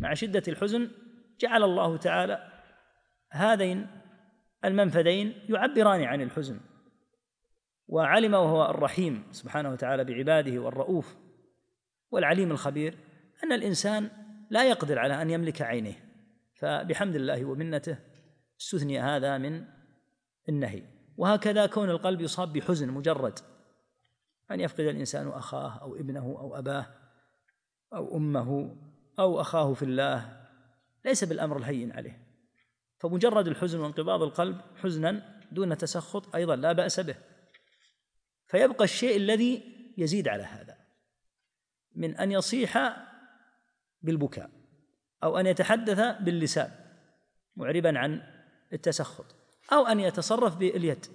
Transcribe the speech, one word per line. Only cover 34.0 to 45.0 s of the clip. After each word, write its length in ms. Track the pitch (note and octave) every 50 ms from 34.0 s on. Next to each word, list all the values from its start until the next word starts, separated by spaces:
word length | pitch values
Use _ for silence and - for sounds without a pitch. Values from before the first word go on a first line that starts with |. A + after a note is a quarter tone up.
| D#3 F3+ F#3+ F3 D#3+
القلب 380 | C#3+ - - E3+ F#3+ F3+ F#3 - - -
حزنا 640 | - - F#3 E3 D#3 D#3+ E3+ G3+ G#3 - - - - - - D#3
دون 240 | F#3 G3 F3 D#3
تسخط 580 | - E3+ D3+ - E3+ D3+ - - G3+ - - -
أيضا 220 | E3 F3 E3 C#3+
لا 160 | B2+ C#3 E3 E3
بأس 280 | E3+ F3 - - F#3+
به، 160 | F#3+ D3+ B2+ - - - _ _ _ _ _ _ _ _ _ _ _ _ _ _ _ _ _ _ _ _ _ _ _
فيبقى 380 | - - F#3+ C4 B3+ B3+ - G#3
الشيء 320 | E3+ - - A#3+ B3+ G#3+
الذي 460 | G3+ G3 G3+ A3 G#3+ A#3+ B3 B3+ - - - - - - - - F#3
يزيد 300 | E3 D3+ F3+ G3+ D#3 B2
على 140 | G#2 G#2 G2
هذا 340 | - - - - - - - _ _ _ _ _ _ _ _ _ _ _ _ _ _ _ _ _ _ _ _ _ _ -
من 200 | E3 E3 D#3+ D#3
أن 160 | - F#3 G3 G3
يصيح 640 | F#3+ F#3 - A3+ C4 A#3 - - A#3+ C4+ B3 - - - - - - - - - _ _ _ _ _ _ _ _ _ _ _ _ _ -
بالبكاء، 480 | D#3+ E3 D3+ C#3+ C3+ - - F2+ - - - - _ _ _ _ _ _ _